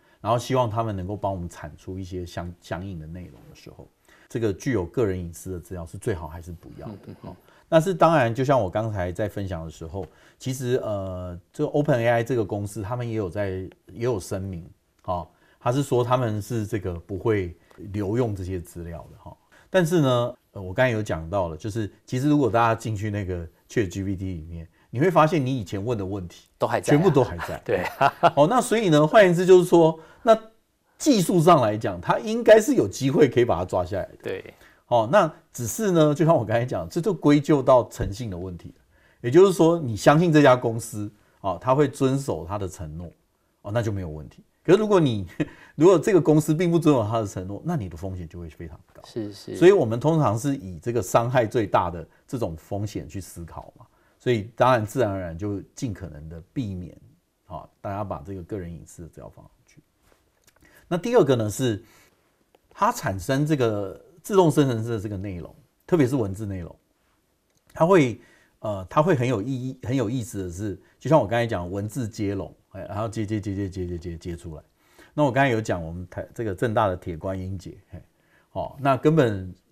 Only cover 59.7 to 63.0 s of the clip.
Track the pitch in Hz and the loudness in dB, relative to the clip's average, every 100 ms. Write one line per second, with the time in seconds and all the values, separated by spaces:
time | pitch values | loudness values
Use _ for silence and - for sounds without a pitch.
59.7 | _ _ _ _ _ _ _ _ _ _ | _ _ _ _ _ _ _ _ _ _
60.7 | _ _ 175 233 240 143 123 107 98 131 | _ _ -4 2 4 4 2 0 -2 -2
61.7 | 101 - _ _ _ _ _ _ _ _ | -2 -8 _ _ _ _ _ _ _ _
62.7 | - 208 - | -2 -2 0